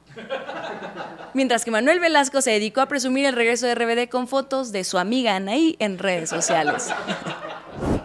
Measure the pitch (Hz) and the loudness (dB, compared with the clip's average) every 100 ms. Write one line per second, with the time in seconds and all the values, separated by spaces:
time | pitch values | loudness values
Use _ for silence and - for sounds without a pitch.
0 | - 226 226 269 285 - 214 202 190 - | -20 -16 -10 -8 -8 -10 -10 -10 -10 -12
1 | - - - 262 262 233 - 214 262 359 | -12 -14 -4 0 2 2 2 2 4 4
2 | 339 294 269 269 247 214 214 262 269 285 | 4 4 4 2 2 2 2 0 0 0
3 | 254 262 269 240 233 240 247 240 233 233 | 0 2 2 2 2 2 0 0 0 0
4 | 240 254 247 269 269 269 247 202 180 185 | 0 -2 0 -2 0 -2 -2 -4 -2 0
5 | 185 254 233 190 196 262 320 - 208 185 | 2 2 2 0 0 2 2 2 -2 0
6 | 196 180 160 165 165 165 151 - - - | 0 0 -2 -2 2 2 2 0 -2 -6
7 | - 180 165 - - - - - - - | -6 -6 -8 -10 -10 -14 -14 -6 -2 -2